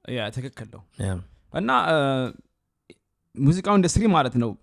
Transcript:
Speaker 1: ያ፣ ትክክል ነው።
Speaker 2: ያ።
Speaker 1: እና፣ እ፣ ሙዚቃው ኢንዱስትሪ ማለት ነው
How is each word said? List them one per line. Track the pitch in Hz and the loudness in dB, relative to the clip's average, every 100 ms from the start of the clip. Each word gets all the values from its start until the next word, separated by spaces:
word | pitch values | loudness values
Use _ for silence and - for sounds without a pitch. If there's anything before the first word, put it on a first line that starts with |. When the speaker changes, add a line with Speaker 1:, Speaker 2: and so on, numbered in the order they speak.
Speaker 1:
ያ፣ | - 120 110 | -8 -8 -6
ትክክል | 117 131 - 113 | -8 -12 -14 -18
ነው። | - - - | -18 -20 -8
Speaker 2:
ያ። | 98 92 - - _ | -6 -6 -10 -20 _
Speaker 1:
እና፣ | 160 226 262 123 | -6 -2 0 2
እ፣ | 160 139 131 127 - _ _ _ _ _ - _ _ _ | 2 2 0 -4 -8 _ _ _ _ _ -20 _ _ _
ሙዚቃው | - 139 180 196 202 | 0 2 2 2 4
ኢንዱስትሪ | 175 - 220 | 4 2 4
ማለት | 165 127 120 | 2 2 0
ነው | 117 - | -2 -6